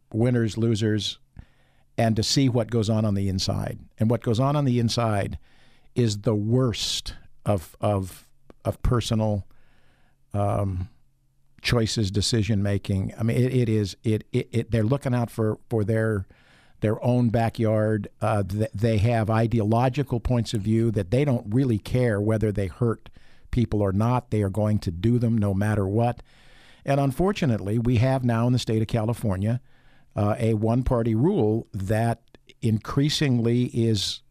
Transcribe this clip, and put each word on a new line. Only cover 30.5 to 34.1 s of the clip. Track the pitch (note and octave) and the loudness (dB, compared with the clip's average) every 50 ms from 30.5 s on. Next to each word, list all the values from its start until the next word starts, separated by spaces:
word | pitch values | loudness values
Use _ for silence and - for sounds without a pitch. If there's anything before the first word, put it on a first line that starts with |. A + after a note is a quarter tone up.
| A2+ | 0
one-party | G#2 A2 A2+ A#2 C3 B2+ - C3 A#2 A2+ A#2 A2 | 2 0 0 0 0 0 0 0 0 2 0 2
rule | A2 C3+ F#3 G#3+ E3+ G#2+ G#2+ G#2+ A#2 - - - | 2 2 2 2 2 2 2 0 -2 -4 -6 -10
that | G2 F#2+ F#2+ G#2+ G#2+ A#2 A#2 A#2 - _ _ _ - _ _ - - | -8 -4 -2 0 0 0 0 -2 -4 _ _ _ -20 _ _ -14 -4
increasingly | - A2+ A2 G#2 - - - C#3+ C#3+ D3+ - - D#3 C#3 B2 A#2+ A2+ A#2 A#2+ B2 B2 | -2 0 0 0 -2 -2 0 0 0 2 0 0 0 2 2 2 2 2 2 0 0
is | - - A#2 A2+ A2+ A2 G2 - - | 0 0 0 2 2 2 0 -2 -4